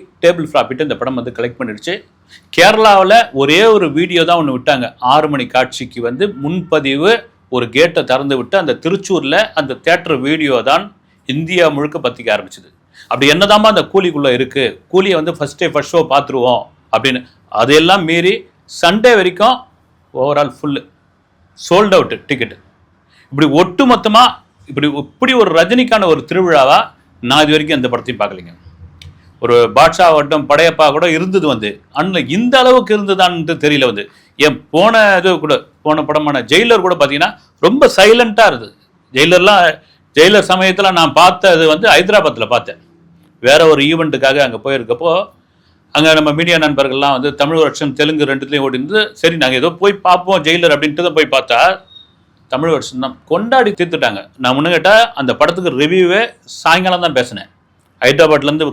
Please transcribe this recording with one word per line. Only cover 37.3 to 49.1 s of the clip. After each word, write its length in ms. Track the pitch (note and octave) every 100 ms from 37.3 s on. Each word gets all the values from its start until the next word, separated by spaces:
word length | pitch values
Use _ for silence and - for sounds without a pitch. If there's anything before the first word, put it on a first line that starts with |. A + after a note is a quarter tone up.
| - _ _
ரொம்ப 300 | E3 C#4 C4 -
சைலண்டா 480 | G#3 A#3 A3+ G#3+ G3+
இருந்தது. 260 | B2 G#2 _ _ _ _
ஜெயிலர்லாம், 520 | C3 E3 F3+ G3 G3+ E3 - _ _ _ D3
ஜெயிலர் 320 | F3+ G#3 F#3+
சமயத்துல 440 | F#3 F#3+ F#3 F#3+
நான் 200 | F3 D3+
பார்த்தது 520 | D#3 F3+ - F#3+ D#3+ D#3+
வந்து 200 | F#3+ G#3+
ஹைதராபாத்ல 580 | D#3+ F#3 G#3 D#3 A#2 G#2+
பார்த்தேன். 320 | A#2 - - _ _ _ _ _ _
வேற 180 | A#2+ D#3 D#3+
ஒரு 160 | C#3+
ஈவெண்ட்டுக்காக 560 | D3 E3 D#3 C3+ C3+ C#3+
அங்க 200 | C3 A2
போயிருக்கப்போ, 480 | C3+ C3 A2+ A#2+ E3 F3 - _ _ _ _ _ _
அங்க 140 | D3 D#3+
நம்ம 180 | D#3 D3+
மீடியா 240 | D3+ E3+ E3
நண்பர்கள்லாம் 580 | D3+ C#3 C3+ C3+ C#3 C3
வந்து 140 | C#3+
தமிழ் 280 | - C#3+ D#3+
வருஷன், 280 | D3 - D3
தெலுங்கு 320 | B2+ D3+ D#3
ரெண்டுத்துலயும் 420 | C#3+ C3+ C3+ C#3+ C3+
ஓடி 120 | B2+
இருந்து, 220 | D3+ G#3+ G#3